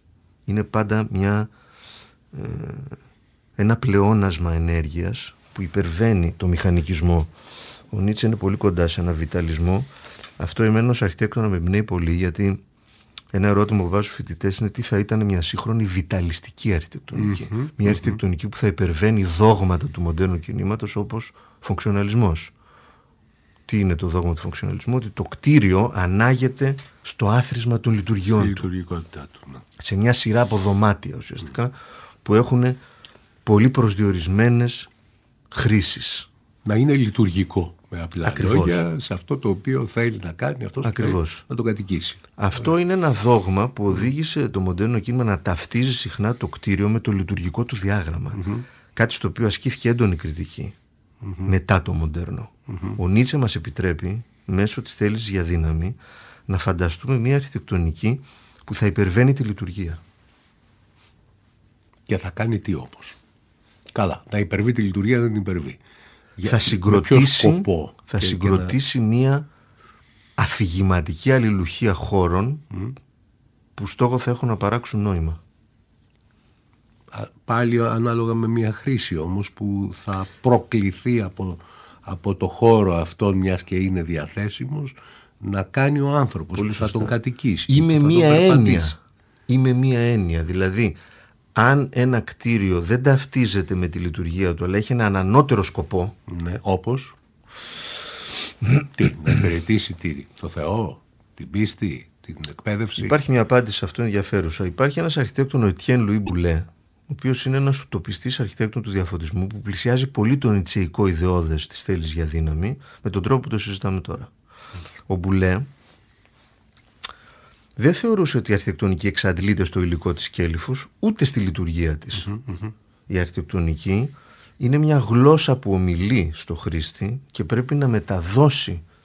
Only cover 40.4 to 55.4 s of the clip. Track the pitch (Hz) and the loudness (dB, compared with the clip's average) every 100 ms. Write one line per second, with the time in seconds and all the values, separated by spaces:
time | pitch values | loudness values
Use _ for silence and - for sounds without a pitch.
40.4 | 135 135 104 - 120 104 101 92 82 - | -6 -6 -8 -6 -4 -2 0 0 -2 -6
41.4 | - 120 113 101 98 87 - - - - | -10 -4 -4 -4 -4 -4 -4 -12 -18 -4
42.4 | 101 - 113 170 180 190 160 104 113 117 | -4 -2 0 2 2 2 2 2 4 4
43.4 | 92 95 120 - 101 92 117 143 160 151 | 4 0 0 -2 -2 0 0 -2 -4 -2
44.4 | 120 98 92 87 110 117 95 123 117 95 | -2 -2 -2 -2 -2 -2 -2 -2 0 0
45.4 | 101 87 - 117 131 120 - - 107 120 | -2 -4 -2 0 0 -2 -6 -4 -2 -2
46.4 | 92 - - 95 101 113 110 98 90 95 | -6 -6 -2 0 2 0 0 -2 -2 -4
47.4 | 87 101 120 110 98 101 80 80 69 101 | -4 -4 -4 -4 -2 0 -2 -6 -6 -8
48.4 | 90 110 127 - _ - 120 - 98 - | -6 -6 -10 -18 _ 0 0 0 -6 -2
49.4 | 110 - 131 - 117 117 107 82 80 78 | 0 0 -4 -2 0 2 2 0 -4 -8
50.4 | - - - - _ _ _ _ 98 92 | -8 -10 -12 -14 _ _ _ _ -12 -6
51.4 | 95 95 - 95 - 85 80 80 87 98 | 0 0 2 2 2 -2 -2 -4 -8 -10
52.4 | 113 _ - 92 98 104 90 104 127 151 | -12 _ -14 -10 -8 -4 2 4 4 2
53.4 | 117 - 80 - 92 82 90 110 - _ | 0 -2 -8 -4 -2 -2 -6 -8 -10 _
54.4 | - 92 104 - - - 104 110 110 95 | -4 0 0 -2 -10 -2 -2 0 -4 -2